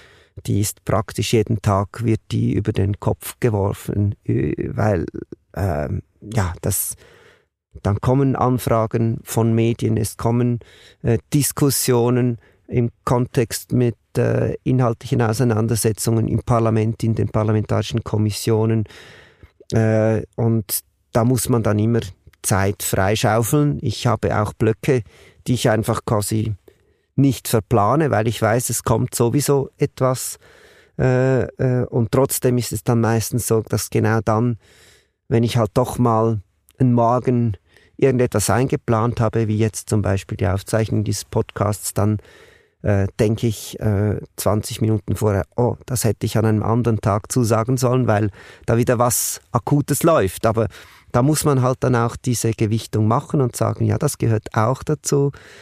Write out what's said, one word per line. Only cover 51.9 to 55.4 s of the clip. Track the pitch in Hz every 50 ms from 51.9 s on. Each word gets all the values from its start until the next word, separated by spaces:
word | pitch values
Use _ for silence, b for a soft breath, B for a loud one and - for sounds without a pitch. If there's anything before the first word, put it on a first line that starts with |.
| 127
auch | 117 117 117 - -
diese | - - 123 - - 113
Gewichtung | 110 - 120 104 110 113 - - - 110 110 107
machen | 117 131 - - - 156
und | 131 120 -
sagen, | - 110 107 104 104 110
„Ja, | 107 104 -
das | - 147 - -
gehört | - 113 113 107 - - -
auch | 117 110 113 131 - -
dazu.“ | - 156 143 - - - 143 139 143 B B